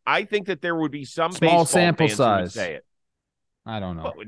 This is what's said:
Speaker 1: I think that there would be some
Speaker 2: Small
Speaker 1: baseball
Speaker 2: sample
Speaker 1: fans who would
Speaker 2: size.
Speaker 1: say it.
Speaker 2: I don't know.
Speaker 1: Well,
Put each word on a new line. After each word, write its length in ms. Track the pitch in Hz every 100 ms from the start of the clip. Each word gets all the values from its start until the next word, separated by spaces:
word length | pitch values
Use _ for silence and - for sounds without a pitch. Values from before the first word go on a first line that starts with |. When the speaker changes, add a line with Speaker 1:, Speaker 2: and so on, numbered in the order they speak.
Speaker 1:
I 200 | - 160
think 220 | 208 208 190
that 120 | 160
there 140 | 175
would 160 | 165 156
be 140 | 143
some 260 | 127 - 165
Speaker 2:
Small 80 | 170 165 170
Speaker 1:
baseball 20 | 160
Speaker 2:
sample 420 | 180 175 156 151
Speaker 1:
fans 100 | 107
who 60 |
would 140 | 120 101 87
Speaker 2:
size. 80 |
Speaker 1:
say 200 | 107 90
it. 100 | 73 - _ _ _ _ _ _ _
Speaker 2:
I 140 | 113 110
don't 180 | 92 82
know. 60 |
Speaker 1:
Well, 120 | 80 80